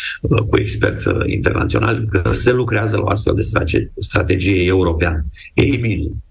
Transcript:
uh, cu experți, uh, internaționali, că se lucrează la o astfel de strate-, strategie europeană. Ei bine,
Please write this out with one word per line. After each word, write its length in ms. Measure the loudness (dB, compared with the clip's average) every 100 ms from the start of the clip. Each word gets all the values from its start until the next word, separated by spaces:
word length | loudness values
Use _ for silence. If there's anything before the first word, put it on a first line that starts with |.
| -10 -6
uh, 200 | 0 0
cu 180 | 2 0
experți, 500 | 0 0 -2 0 -2
uh, 140 | 0 0
internaționali, 800 | 0 0 0 0 0 0 0 0
că 260 | 0 0
se 200 | 2 2
lucrează 440 | 2 2 0 0 0
la 60 |
o 60 | 0
astfel 260 | 0 0
de 60 | 0
strate-, 500 | 0 0 0 0 -2 -6
strategie 680 | -4 -2 0 0 2 2
europeană. 600 | 2 2 2 2 0 -2 -4 -10 -6
Ei 220 | 0 2 2
bine, 280 | 0 -2 -2 -6 -10